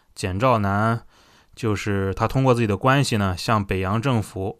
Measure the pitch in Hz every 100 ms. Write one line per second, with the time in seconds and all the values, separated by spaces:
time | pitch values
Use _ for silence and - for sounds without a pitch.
0 | _ - 98 92 131 120 101 101 110 117
1 | - _ _ _ _ - 113 101 - 101
2 | 95 95 113 131 131 120 113 101 135 135
3 | 135 113 98 87 - 113 98 95 92 107
4 | 139 120 98 - 95 -